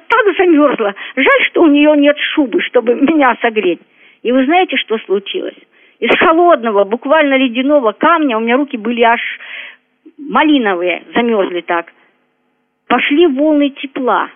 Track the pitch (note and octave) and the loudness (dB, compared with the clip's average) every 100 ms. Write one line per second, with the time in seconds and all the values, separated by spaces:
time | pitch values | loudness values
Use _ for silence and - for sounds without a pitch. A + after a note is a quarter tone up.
0 | - A4+ G#4+ E4 F#4 D4+ D4 - G#3 G3 | 0 0 0 0 2 4 2 0 -4 -6
1 | - - C#4+ C5+ - - E4 C#4+ D4 D4+ | -10 -2 0 2 0 2 4 4 4 4
2 | C#4+ D4 - - C4 F4+ - B3 A#3 A#3+ | 2 0 -2 -2 -2 -2 -2 -2 0 0
3 | C4+ D#4+ C4 A3 A#3 G#3+ F#3+ E3 _ _ | 0 2 2 0 -2 -2 -2 -4 _ _
4 | _ _ A3 B3+ C4 F4 F#4 C4 - A3 | _ _ -2 0 2 0 0 -4 -4 -6
5 | - G3 G3 F3+ - - _ _ _ _ | -4 -4 -4 -10 -10 -14 _ _ _ _
6 | A#3+ C4 F#4 E4 F4 D4+ A#3 G3+ G3 A#3 | -2 0 2 4 4 2 0 0 0 -4
7 | C4+ D#4+ D4 C4+ C4 A3+ C4 D4 A3+ G#3 | 0 2 2 0 0 -2 0 2 0 0
8 | D4+ E4 D4 A3 A3+ B3 D4 A#3 G#3 A#3 | 0 2 0 -2 0 -2 -2 -6 -6 0
9 | A#3 A#3 - - - - - - _ _ | 2 0 -4 -12 -16 -18 -18 -20 _ _
10 | - - D4 A3+ D#4 D4 G#3+ F3+ F3+ E3+ | -20 -18 -4 -2 2 2 0 -2 -4 -6
11 | - E3 A#3 A3 F#3 F3 E3+ F3 E3 _ | -6 -4 -2 -2 -2 -6 -4 -6 -6 _
12 | _ _ _ _ _ _ _ _ - A#3+ | _ _ _ _ _ _ _ _ -4 -2
13 | - D4 F4 C4 D#4 D4+ C#4+ C#4 C4+ - | 0 2 2 2 0 2 0 -4 -12 -6
14 | B3 F#3 C#3+ | -2 -2 -4